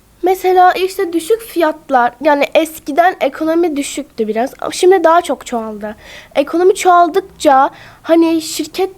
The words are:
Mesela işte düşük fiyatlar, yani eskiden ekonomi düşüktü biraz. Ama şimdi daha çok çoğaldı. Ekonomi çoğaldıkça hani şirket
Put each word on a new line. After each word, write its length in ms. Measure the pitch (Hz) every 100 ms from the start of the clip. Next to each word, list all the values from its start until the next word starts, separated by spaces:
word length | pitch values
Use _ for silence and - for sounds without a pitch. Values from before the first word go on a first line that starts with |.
| _ _
Mesela 500 | 349 370 370 370 359
işte 400 | 330 370 - 370
düşük 280 | 339 320 453
fiyatlar, 720 | - 339 311 311 - 262 240 240
yani 240 | 302 285 277
eskiden 640 | 285 320 - - 285 349 370
ekonomi 560 | 269 - 320 330 349 285
düşüktü 520 | 277 - 262 - 214
biraz. 260 | 220 262 -
Ama 120 | -
şimdi 320 | - 359 381
daha 180 | 320 339
çok 240 | 349 262 -
çoğaldı. 500 | 233 220 214 214 220 - - -
Ekonomi 400 | - 294 330 370
çoğaldıkça 960 | 415 370 349 349 370 381 - 302 269 294 - - -
hani 400 | - 330 330 330
şirket 480 | 311 - 302 - 381